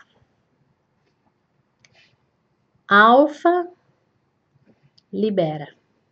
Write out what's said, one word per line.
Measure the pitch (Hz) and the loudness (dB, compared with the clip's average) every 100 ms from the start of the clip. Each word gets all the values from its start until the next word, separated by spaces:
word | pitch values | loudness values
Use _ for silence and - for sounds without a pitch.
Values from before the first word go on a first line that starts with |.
| _ _ _ _ _ _ _ _ _ _ _ _ _ _ _ _ _ _ _ _ _ _ _ _ _ _ _ _ - | _ _ _ _ _ _ _ _ _ _ _ _ _ _ _ _ _ _ _ _ _ _ _ _ _ _ _ _ -2
Alfa, | 202 220 247 294 - 339 359 349 - _ _ _ _ _ _ _ _ _ _ _ _ _ | 2 4 4 2 -2 -2 -2 -6 -14 _ _ _ _ _ _ _ _ _ _ _ _ _
libera, | 196 220 190 160 151 147 _ _ _ _ | -8 -6 -4 -6 -8 -16 _ _ _ _